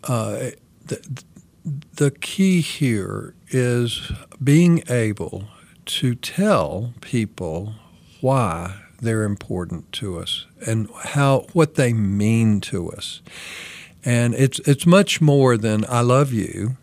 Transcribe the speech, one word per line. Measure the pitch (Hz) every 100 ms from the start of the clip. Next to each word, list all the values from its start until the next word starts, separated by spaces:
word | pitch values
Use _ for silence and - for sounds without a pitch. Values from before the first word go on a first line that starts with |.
uh, | - 120 107 107 131 - _ _ -
the, | - - 127 - - _ _ - 139 -
the | - 143
key | - - - 190 180
here | 151 - 135 107 95 101 110 - _
is | 127 123 120 120 - - - - -
being | 135 151 175 170 -
able | 123 110 104 80 95 101 - - _ -
to | - 127 120
tell | - - 208 175 73 90 120 -
people | - 123 107 - 87 80 104 107 _ _ _ _
why | 127 135 110 82 85 101 - -
they're | 113 110
important | 107 101 - 92 85 85 -
to | - 101 85
us | - - - _ -
and | 113 104 -
how, | - 147 139 135 -
what | 170 151 -
they | 123
mean | 113 98 101 104 113 113 104
to | - 95 85
us. | 85 - - - - - - - - - -
And | - 120 120
it's, | 117 135 -
it's | - 139 170
much | 185 202 -
more | 151 143 131 117
than | 110 107 110
"I | 120
love | 120 127 143
you." | 117 90 87 104 131